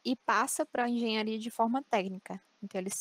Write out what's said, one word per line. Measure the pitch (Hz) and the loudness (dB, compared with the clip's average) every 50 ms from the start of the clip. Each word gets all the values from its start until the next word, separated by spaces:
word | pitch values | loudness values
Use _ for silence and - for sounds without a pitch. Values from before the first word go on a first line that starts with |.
| - | -2
e | 240 262 | -2 -2
passa | - - - 208 214 254 - - - 311 | -2 2 2 4 4 4 2 0 -2 -2
pra | - - 247 240 240 | -2 0 -2 0 0
engenharia | 240 233 233 220 220 214 214 220 220 220 | 0 0 0 2 2 0 0 0 -2 -4
de | 220 233 | -6 -4
forma | - - 226 226 240 269 285 | 0 2 2 2 2 0 -2
técnica. | - 240 202 185 190 185 190 - - 185 190 _ _ _ - | 0 0 0 0 0 -4 -8 -10 -10 -12 -12 _ _ _ -14
Então | 202 196 - 190 | -12 -8 -6 -4
eles | 185 196 - - | -4 -4 -4 -6